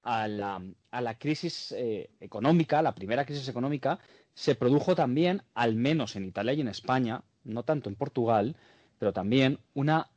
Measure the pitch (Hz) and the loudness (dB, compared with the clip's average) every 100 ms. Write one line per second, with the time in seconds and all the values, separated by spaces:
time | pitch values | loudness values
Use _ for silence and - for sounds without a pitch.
0 | - 117 107 104 101 95 95 90 _ 120 | -2 -2 -2 -4 -6 -6 -10 -16 _ -6
1 | 120 113 143 151 170 - - 107 120 104 | -6 -4 -4 -4 -4 -8 -10 -6 -4 -4
2 | - _ 101 104 127 170 160 147 156 107 | -6 _ -12 -2 4 4 4 2 2 -2
3 | 95 123 143 143 135 123 131 147 135 175 | -4 -2 -2 -6 -6 -4 -4 -2 -2 -4
4 | _ - _ - - 139 123 143 143 180 | _ -20 _ -4 0 2 4 4 4 2
5 | 135 131 175 196 _ - 120 110 131 160 | 2 2 2 0 _ 0 0 2 2 2
6 | 107 104 95 95 110 147 123 95 - 127 | -2 -6 -6 -4 -2 0 -2 -6 0 0
7 | 120 120 _ _ 123 113 120 156 110 98 | 0 -4 _ _ -10 -6 -2 -2 -2 -6
8 | 139 - 113 110 107 160 _ _ _ _ | -4 0 4 4 2 -4 _ _ _ _
9 | 107 95 95 131 131 147 _ 143 143 160 | -2 0 2 4 4 0 _ -2 2 0
10 | 151 | 0